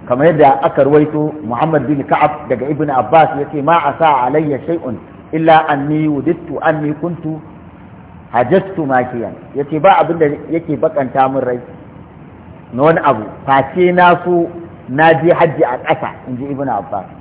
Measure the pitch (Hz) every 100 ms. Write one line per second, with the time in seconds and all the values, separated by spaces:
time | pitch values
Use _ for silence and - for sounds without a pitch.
0 | - 127 156 156 143 131 170 - 139 151
1 | 151 151 151 147 104 120 156 156 127 143
2 | 131 156 151 - - 123 135 143 151 127
3 | 123 160 156 143 139 151 139 170 147 127
4 | 160 135 123 151 151 131 135 170 131 107
5 | - - - 160 160 160 151 143 143 156
6 | 156 143 131 170 - 139 160 156 147 151
7 | 175 160 156 156 - - - - - -
8 | - - - 117 123 185 190 - 143 127
9 | 120 120 104 85 - 135 143 156 185 180
10 | 156 170 151 147 - 160 165 139 - 143
11 | 127 135 131 135 127 123 - - - -
12 | - - - - - - - 123 151 170
13 | - 110 - - 139 135 131 180 180 180
14 | 175 170 180 175 165 - - - - 131
15 | 165 160 165 165 165 135 135 123 147 160
16 | 117 - 113 123 139 139 135 104 95 101
17 | 90 -